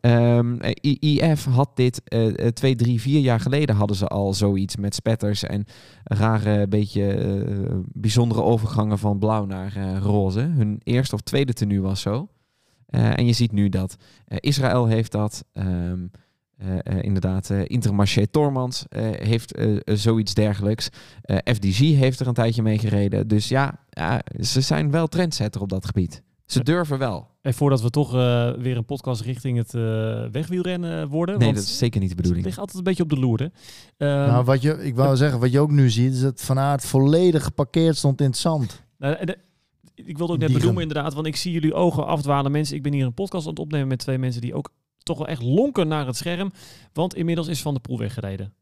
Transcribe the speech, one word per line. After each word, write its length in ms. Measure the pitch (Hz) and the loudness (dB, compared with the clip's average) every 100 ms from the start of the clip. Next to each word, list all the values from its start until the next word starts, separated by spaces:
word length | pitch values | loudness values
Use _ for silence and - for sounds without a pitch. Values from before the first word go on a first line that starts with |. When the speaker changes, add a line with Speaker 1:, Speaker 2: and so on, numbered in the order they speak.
Speaker 1:
Ehm, 560 | 120 117 120 120 120 120 | 6 4 6 4 2 -2
eh, 100 | - - | -4 -2
I-, 140 | 147 - | 0 2
I 360 | 151 147 165 151 | 2 4 4 2
F 80 | |
had 260 | - 127 139 - | 2 2 2 2
dit, 240 | 127 - | 0 0
eh, 340 | - 117 110 - 120 | -4 0 2 2 -2
eh, 60 | |
twee, 240 | 117 135 123 | 2 0 2
drie, 240 | 120 120 | 2 2
vier 200 | 120 151 | 2 2
jaar 200 | 131 117 | 4 2
geleden 360 | 98 139 147 104 | 2 0 2 2
hadden 200 | 107 98 | 2 0
ze 100 | 98 | -2
al 280 | 101 98 | 0 -2
zoiets 420 | 98 104 98 95 - | 2 2 2 -2 -4
met 180 | 101 | -4
spetters 480 | - - 113 104 104 | -4 -2 0 0 -2
en 220 | - 101 107 - - - | -4 -4 -6 -12 -20 -20
rare, 640 | - 104 113 110 104 104 101 | -4 0 2 2 2 2 2
beetje, 440 | 104 101 101 98 | 0 0 0 0
eh, 640 | 98 95 98 - 101 87 87 - | 0 -2 -2 -2 -4 -4 -4 -6
bijzondere 500 | - 110 107 120 110 | -4 0 2 2 2
overgangen 560 | 101 117 107 117 107 104 | 2 2 0 -2 0 0
van 200 | 107 101 | 0 0
blauw 260 | 107 110 | 0 0
naar, 320 | 101 95 95 98 | -2 -6 -8 -6
eh, 220 | 95 95 | -4 -2
roze. 420 | 101 104 95 98 | 0 2 2 0
Hun 400 | 147 156 107 104 | -2 0 0 -2
eerste 300 | - 120 131 | -2 -2 0
of 60 | 104 | -4
tweede 320 | - 135 139 | -4 -2 -2
tenue 280 | 113 104 101 | -2 0 0
was 200 | 95 98 | -2 -2
zo. 280 | - 110 190 _ _ _ _ _ _ | -4 -4 -8 _ _ _ _ _ _
Eh, 320 | - 113 - | 0 2 2
en 80 | 120 | 2
je 60 | |
ziet 200 | 113 117 | 2 2
nu 160 | 101 101 | 2 0
dat, 280 | 92 92 - _ _ | 0 -4 -8 _ _
eh, 120 | _ 104 | _ -4
Israël 460 | - 139 131 117 117 | -2 0 2 2 2
heeft 260 | 110 110 | 2 0
dat, 320 | 104 107 - - | -2 -4 -6 -16
ehm, 540 | - 95 90 87 90 90 - _ _ _ _ | -6 -4 -2 -4 -6 -8 -14 _ _ _ _
eh, 220 | 95 92 | -6 -4
eh, 200 | - 95 | -2 -2
inderdaad, 480 | - 95 92 95 - | 0 0 0 -2 -2
eh, 100 | 98 | -2
Intermarché 640 | 95 123 107 101 101 - 104 | 0 0 0 2 2 2 2
Tormans, 580 | 156 147 131 127 113 - | 2 2 0 -4 -6 -8
eh, 140 | - 110 | -6 -4
heeft, 440 | 101 107 117 - | -2 0 -2 -2
eh, 200 | - 110 104 | -2 0 0
eh, 40 | |
zoiets 500 | - 104 110 113 107 | 0 2 2 2 2
dergelijks. 540 | - 107 98 101 110 - - - - | 2 2 2 0 -2 -4 -10 -20 -20
Eh, 140 | - 98 - | -2 -2 0
F 40 | 113 | 0
D 60 | 98 | 0
G 120 | 95 | 4
heeft 420 | 147 143 131 131 | 4 6 4 2
er 60 | 127 | -2
een 80 | |
tijdje 280 | 120 117 113 | 0 2 2
mee 160 | 110 107 | 2 2
gereden. 500 | 107 104 101 98 107 | 2 2 2 0 2
Dus 200 | 107 104 | 0 2
ja, 300 | 131 139 - _ | 0 0 -4 _
ja, 300 | - 82 120 - - | -6 -2 -2 -4 -6
ze 200 | 123 - | -2 -2
zijn 300 | 135 151 151 | 0 0 2
wel 160 | 156 160 | 0 0
trendsetter 540 | 165 175 - 104 95 | 0 -2 -2 -4 -4
op 80 | 98 | -4
dat 180 | 95 - | -4 -2
gebied. 360 | - 87 - _ _ _ | -2 -2 -4 _ _ _
Ze 120 | 131 | -2
Speaker 2:
Ja. 60 | |
Speaker 1:
durven 340 | 120 170 160 135 | 0 0 0 -2
wel. 280 | 131 98 - _ | -4 -6 -12 _
Speaker 2:
En 120 | 139 | -4
voordat 280 | 117 143 131 | 0 2 4
we 80 | 117 | 2
toch, 240 | 143 131 | 0 0
eh, 360 | 127 123 120 120 | 2 2 2 0
weer 240 | 127 127 123 | -2 -4 -4
een 80 | |
podcast 360 | 110 139 - 117 | -4 -6 -6 -6
richting 360 | 107 127 135 120 | -6 -6 -4 -2
het, 160 | 110 | -2
eh, 500 | 120 113 110 110 113 117 | -2 -2 -2 -2 -4 -6
wegwielrennen 760 | 113 160 180 180 180 170 165 151 | -6 -4 -4 -2 -4 -4 -6 -4
worden, 260 | 151 170 202 | -2 -2 2
Speaker 1:
Nee, 60 | 117 | 2
Speaker 2:
want 120 | 107 | 2
Speaker 1:
dat 80 | 98 | -2
is 120 | - | -2
zeker 220 | 120 107 | 0 0
niet 80 | 95 | -2
de 60 | 87 | 0
bedoeling. 280 | 87 87 | 0 0
Speaker 2:
het 60 | 127 | -2
ligt 60 | 185 | -6
altijd 180 | 190 185 | -8 -6
een 60 | |
beetje 180 | 180 185 | -4 -2
op 60 | 170 | 0
de 100 | 143 | 0
loer, 200 | 127 110 | 0 0
hè? 60 | 147 _ - - - _ | -2 _ -20 -20 -20 _
Ehm, 340 | 143 139 139 | -2 2 4
Speaker 3:
Nou, 140 | 120 | 4
wat 180 | 123 135 | 4 2
je, 220 | 139 156 | 2 -2
ik 100 | 143 | -4
wou 140 | 120 139 | 2 2
Speaker 2:
het 100 | 135 | 4
Speaker 3:
zeggen, 220 | 147 127 | 2 2
wat 120 | 123 | 2
je 80 | 131 | 4
ook 100 | 151 | 4
nu 200 | 147 131 | 6 4
ziet, 220 | 110 127 | 4 2
is 80 | 131 | 2
dat 220 | 135 127 | -2 -2
Van 160 | - 135 | -2 0
Aert 260 | 139 139 | 0 -2
volledig 600 | - 135 135 165 180 160 | 0 4 6 6 4 4
geparkeerd 520 | 139 - 143 170 165 151 | -2 -2 -2 2 2 2
stond 240 | 143 131 | 0 2
in 60 | 139 | 0
het 100 | 120 | 0
zand. 460 | 170 156 117 - _ _ | -2 -2 -4 -6 _ _
Speaker 2:
Nou, 160 | 139 | -4
en 120 | 165 180 | -4 -6
de, 120 | - _ _ _ _ _ | -8 _ _ _ _ _
ik 240 | - - 147 | -20 -14 -6
wilde 140 | 170 | -4
ook 60 | 170 | 0
net 100 | 147 | 2
Speaker 3:
Dieren. 100 | 123 | 4
Speaker 2:
benoemen 240 | - - | 4 2
inderdaad, 320 | 160 147 147 | -2 -4 -4
want 120 | 143 156 | -4 -6
ik 100 | 151 | -4
zie 160 | 185 | -4
jullie 220 | 165 156 | 0 0
ogen 320 | 156 175 156 - | 2 2 0 -2
afdwalen. 460 | 156 143 139 139 | -2 0 0 2
Mensen, 240 | 147 151 147 | 0 -2 -4
ik 60 | |
ben 100 | 143 | -2
hier 140 | 143 131 | 0 -2
een 80 | |
podcast 300 | 117 196 185 | -2 -6 -6
aan 60 | 156 | -6
het 100 | 156 | -8
opnemen 280 | 160 151 135 | -4 -4 -2
met 100 | 127 | -2
twee 200 | - 131 | -2 -2
mensen 220 | 127 120 | -2 -4
die 140 | 120 | -6
ook 140 | - 139 _ _ _ | -6 -8 _ _ _
toch 160 | - 165 | -8 -6
wel 80 | - | -6
echt 140 | 156 | -4
lonken 460 | 120 151 277 247 160 | -2 2 2 0 0
naar 180 | 156 135 | -2 -4
het 100 | 120 | -6
scherm. 360 | 170 170 196 - - - - | -6 -4 -6 -8 -20 -20 -12
Want 220 | - 180 | -4 -4
inmiddels 340 | - 170 170 160 | -2 -2 -2 -2
is 140 | 151 | -4
Van 100 | 151 | -4
der 100 | 139 | -6
Poel 160 | - 120 | -6 -6
weggereden. 540 | 104 - 101 95 101 _ | -6 -6 -8 -8 -10 _